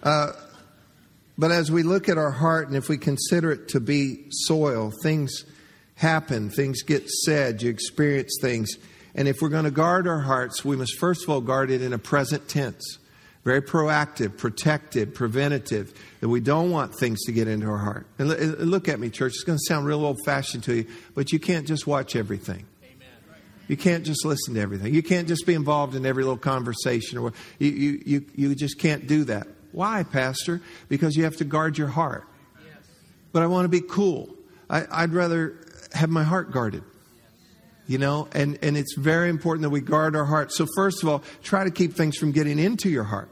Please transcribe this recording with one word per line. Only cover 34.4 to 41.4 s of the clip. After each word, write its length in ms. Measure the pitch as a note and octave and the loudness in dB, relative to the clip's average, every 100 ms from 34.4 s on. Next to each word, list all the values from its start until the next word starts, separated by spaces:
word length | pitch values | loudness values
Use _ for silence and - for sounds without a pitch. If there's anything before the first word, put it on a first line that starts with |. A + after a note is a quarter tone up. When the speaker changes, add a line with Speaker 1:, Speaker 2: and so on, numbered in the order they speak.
| - - - | -20 -20 -4
Speaker 1:
I, 160 | D#3 - | -2 -2
I'd 220 | D#3+ E3+ | 0 0
rather 420 | E3+ F3 E3 D#3+ - - - - | 2 2 2 -2 -6 -20 -20 -8
have 160 | - D#3+ | 0 2
my 140 | E3 | 4
heart 280 | D#3 F#3 E3+ | 2 2 0
guarded." 320 | C3 A2+ G2+ - - _ _ _ _ _ _ - _ - | -2 -2 -4 -12 -20 _ _ _ _ _ _ -20 _ -4
You 100 | C3 | 0
know, 300 | C#3 D3 D3+ | 0 0 -2
and, 260 | D3 C#3+ C#3+ | -2 -2 0
and 140 | D3+ D3 | 0 0
it's 200 | C#3 - | -2 0
very 340 | C#3+ E3 F3 | 2 4 2
important 340 | E3 E3+ D#3+ | 0 0 0
that 60 | D3+ | 0
we 100 | D3 | 0
guard 340 | B2+ D3+ D#3 D3+ | 2 2 4 2
our 80 | D3 | 2
heart. 260 | D#3 D3 | 2 0
So 160 | - E3 - | -2 -2 2
first 280 | G3 F3+ | 0 2
of 40 | D#3+ | 0
all, 160 | C#3+ - - | 0 -4 -18